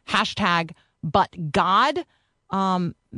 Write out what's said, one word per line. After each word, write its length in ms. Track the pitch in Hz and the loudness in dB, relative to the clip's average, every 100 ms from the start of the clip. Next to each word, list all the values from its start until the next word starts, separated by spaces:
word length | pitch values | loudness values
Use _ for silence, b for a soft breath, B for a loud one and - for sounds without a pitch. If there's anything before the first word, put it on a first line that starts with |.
| - | -4
hashtag 640 | - 214 - 196 170 165 - _ _ | -2 -2 -2 0 0 -2 -10 _ _
but 480 | 160 202 180 - 156 | 0 2 0 -4 -2
God. 540 | 190 175 196 277 294 320 _ _ _ - | 0 2 2 2 0 -8 _ _ _ -6
Um, 440 | 190 190 180 175 - _ | -2 0 0 -2 -6 _